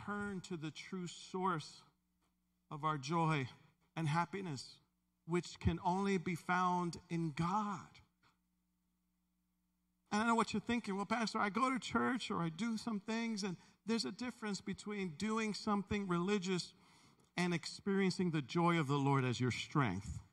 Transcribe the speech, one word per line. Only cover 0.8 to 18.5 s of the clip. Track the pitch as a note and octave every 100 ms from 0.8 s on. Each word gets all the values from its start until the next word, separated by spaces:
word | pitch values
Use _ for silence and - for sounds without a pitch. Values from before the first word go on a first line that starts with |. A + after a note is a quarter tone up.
| - F#3+ F3
source | - - F#3 F#3 E3 - - - _ _ _ _ _ _ _ -
of | D3+
our | D#3 D3+
joy | C3 E3+ D#3+ D#3 B2+ - - _ _ -
and | D#3+
happiness, | D#3+ E3+ F#3+ F#3 C3+ - - _ _ _ _ -
which | F3 - -
can | - E3+
only | F3+ F3+ G3 F#3+
be | D#3+
found | E3+ - F3+ F#3 F3+ F3 - -
in | E3+ E3 C#3
God. | E3 G3+ G#3 F#3 D#2+ - - _ _ _ _ _ _ _ _ _ _ _ _ _ _ _ _ _ _ _ -
And | G#3
I | A#3
know |
what | A#3 A3
you're | A3
thinking. | - A#3 G#3 F#3+
"Well, |
Pastor, | G3+ A#3 A3 A3
I | G#3
go | F#3 B3+
to | C4
church | - A#3 A#3+ B3 -
or | G3
I | E3+
do | D#3+ A#3 A3
some | A#3 G#3+
things," | G#3 A3+ A#3 A3
and | G3 E3 - _
there's | - A3+ B3
a |
difference | G3+ B3 - G#3+ F#3+
between | - F#3 G#3 G#3 F#3+ D3
doing | G#3 A3 A3
something | G3 - G3+ F#3+ G#3 G3
religious | E3+ F3 G#3 F3+ F#3 - - - - - _ _ -
and | F3
experiencing | E3+ - - - G3 F#3+ - F3+
the | D#3
joy | B2+